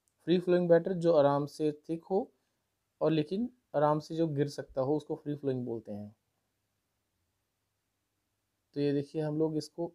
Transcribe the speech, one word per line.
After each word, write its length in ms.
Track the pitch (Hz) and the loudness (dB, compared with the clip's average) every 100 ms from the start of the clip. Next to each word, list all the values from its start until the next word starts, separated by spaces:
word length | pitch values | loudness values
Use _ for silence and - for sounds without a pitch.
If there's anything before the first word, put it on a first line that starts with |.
| _ _ - | _ _ 0
फ्री 120 | 180 | 2
फ्लोइंग 300 | 175 175 175 | 4 2 6
बैटर 240 | 170 175 | 4 4
जो 180 | 185 165 | -2 2
आराम 320 | 160 139 143 147 | 4 4 2 -2
से 240 | - 156 147 - | -4 -4 -4 -8
थिक 160 | 165 | -8
हो 260 | - 190 269 _ _ _ _ _ _ - | -4 -4 -4 _ _ _ _ _ _ -4
और 100 | 151 | 0
लेकिन 400 | 156 151 196 247 - _ | 0 0 -4 -6 -8 _
आराम 260 | 147 147 151 | 0 2 0
से 160 | 151 160 | -2 -2
जो 120 | 165 | -2
गिर 200 | 143 143 | 0 -4
सकता 300 | 143 - 139 | -4 -10 -4
हो 160 | 131 151 | 0 -2
उसको 200 | - 151 | -4 -10
फ्री 200 | 147 143 | -8 -6
फ्लोइंग 280 | 139 131 123 | -4 -4 -4
बोलते 260 | 117 110 | -8 -10
हैं। 220 | 104 104 - _ _ _ _ _ _ _ _ _ _ _ _ _ _ _ _ _ _ _ _ _ _ _ _ _ 143 | -12 -14 -18 _ _ _ _ _ _ _ _ _ _ _ _ _ _ _ _ _ _ _ _ _ _ _ _ _ -4
तो 40 | |
ये 120 | 143 | 0
देखिए 300 | 143 143 160 | 0 -2 -4
हम 160 | 151 151 | -4 0
लोग 180 | 160 156 | -2 -2
इसको 360 | - - 170 | -8 -8 -10